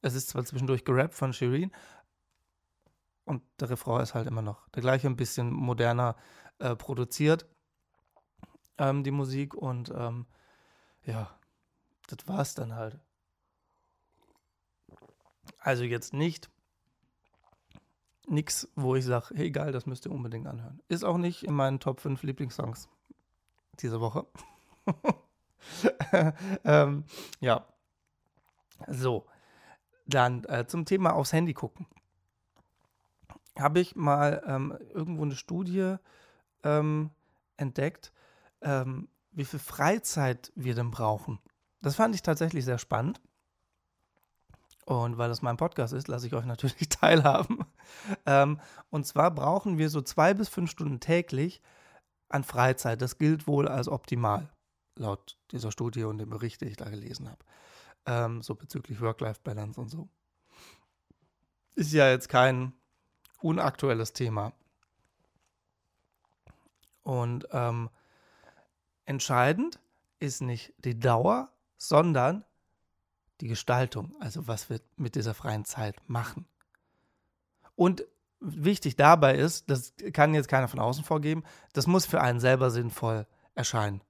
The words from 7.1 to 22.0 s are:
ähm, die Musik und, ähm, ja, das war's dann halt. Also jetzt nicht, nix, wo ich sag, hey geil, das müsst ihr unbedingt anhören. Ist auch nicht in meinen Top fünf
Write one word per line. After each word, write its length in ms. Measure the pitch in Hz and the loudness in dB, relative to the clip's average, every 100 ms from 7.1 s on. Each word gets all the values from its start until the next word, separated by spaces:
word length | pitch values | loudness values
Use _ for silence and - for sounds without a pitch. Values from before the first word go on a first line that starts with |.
| - 147 165 - _ _ _ _ _ _ _ _ _ - _ _ - | 0 2 2 0 _ _ _ _ _ _ _ _ _ -20 _ _ -2
ähm, 260 | 139 139 | 0 2
die 80 | 139 | 0
Musik 440 | 143 135 135 139 - | 0 -2 -2 -4 -6
und, 360 | 131 123 120 123 | -6 -6 -6 -6
ähm, 300 | 120 120 120 _ _ _ _ _ _ _ | -6 -6 -12 _ _ _ _ _ _ _
ja, 320 | - 113 104 - _ _ _ _ _ _ - | -8 -8 -8 -14 _ _ _ _ _ _ -20
das 200 | - - | -18 -8
war's 260 | 196 139 | -4 -4
dann 220 | - 117 113 | -6 -10 -8
halt. 240 | 110 135 _ _ _ _ _ _ _ _ _ _ _ _ _ _ _ _ _ _ _ - - _ _ _ - - | -10 -12 _ _ _ _ _ _ _ _ _ _ _ _ _ _ _ _ _ _ _ -20 -20 _ _ _ -20 -6
Also 260 | - 127 | -2 -2
jetzt 300 | 123 117 - | -2 -4 -6
nicht, 360 | 139 165 156 - _ _ _ _ _ _ _ _ _ _ _ _ - _ _ _ _ 311 | -2 -2 -4 -16 _ _ _ _ _ _ _ _ _ _ _ _ -20 _ _ _ _ -4
nix, 400 | 151 151 - - - | -4 -2 -6 -8 -4
wo 200 | 131 131 | 0 0
ich 100 | 127 | 0
sag, 260 | 123 - | -2 -2
hey 200 | - 165 | -6 -4
geil, 200 | 143 147 | -2 -4
das 140 | 131 135 | -6 -8
müsst 200 | 127 - | -10 -10
ihr 60 | |
unbedingt 360 | 139 120 117 139 | -8 -8 -8 -10
anhören. 340 | 127 117 135 _ | -12 -14 -18 _
Ist 160 | 170 | -4
auch 140 | 185 170 | 0 0
nicht 260 | 175 175 | 0 -4
in 100 | - | -2
meinen 260 | 147 135 135 | 0 2 0
Top 200 | - | -2
fünf 240 | 127 | -4